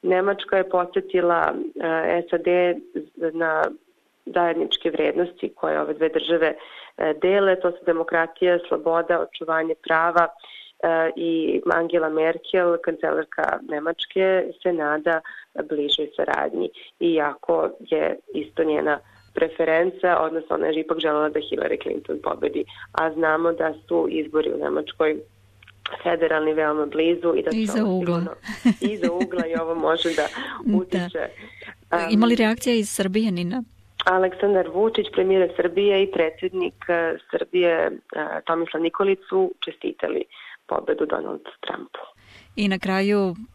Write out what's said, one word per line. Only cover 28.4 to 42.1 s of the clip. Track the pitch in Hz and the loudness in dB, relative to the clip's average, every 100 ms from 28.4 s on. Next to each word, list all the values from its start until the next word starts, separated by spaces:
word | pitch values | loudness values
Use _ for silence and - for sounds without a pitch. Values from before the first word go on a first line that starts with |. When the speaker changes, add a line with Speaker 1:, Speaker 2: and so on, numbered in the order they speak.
| - 214 240 - | -12 0 0 2
Speaker 1:
iza | - 214 170 | -2 0 -2
ugla | 175 180 180 165 | 0 -2 -2 -2
i | 165 | -2
ovo | 165 | -2
može | 165 156 165 165 160 | 0 0 2 0 0
da | 147 - 269 | -2 -4 -10
Speaker 2:
<laughs> | - | -6
Da. | 254 208 | 0 0
Speaker 1:
utiče. | 185 190 180 165 - - - - - - - 170 170 | 0 -4 -2 -6 -8 -10 -20 -18 -20 -20 -4 -2 2
Speaker 2:
Ima | 214 233 | 4 4
li | |
Speaker 1:
Am, | 233 | 4
Speaker 2:
reakcija | 220 233 - | 2 2 0
iz | 233 208 | 0 0
Srbije, | - 190 202 226 | -2 0 0 0
Nina? | 175 175 247 233 - _ - | -2 -2 -4 -8 -18 _ -4
Speaker 1:
Aleksandar | - 185 185 185 202 190 175 | 0 2 2 2 2 2 0
Vučić, | 175 220 220 185 | 0 0 0 -2
premijer | - 185 190 175 175 | 0 4 4 4 2
Srbije | 175 175 202 196 | 0 2 2 4
i | 196 | 2
predsjednik, | 190 160 160 185 185 175 - - | 0 -2 -2 -6 -2 -4 -6 -2
e, | 170 165 165 - | 0 0 -4 -6
Srbije, | 170 - 180 175 165 | -6 -2 2 2 2
e, | 165 - - - 151 156 | 0 -4 -10 -6 -4 -6
Tomislav | - 165 165 160 | -2 -2 -2 -2
Nikolić | 165 - 196 190 - | -2 0 0 0 0
su | 190 185 - | 0 0 -2
čestitali | - - - - - - - - - - - | -10 -6 -8 -4 -4 -4 -6 -14 -20 -20 -4
pobedu | - - 151 151 | -4 -2 -2 0
Donaldu | - - - - - | -2 -4 -10 -12 -14
Trumpu. | - - - - - | -10 -10 -10 -16 -18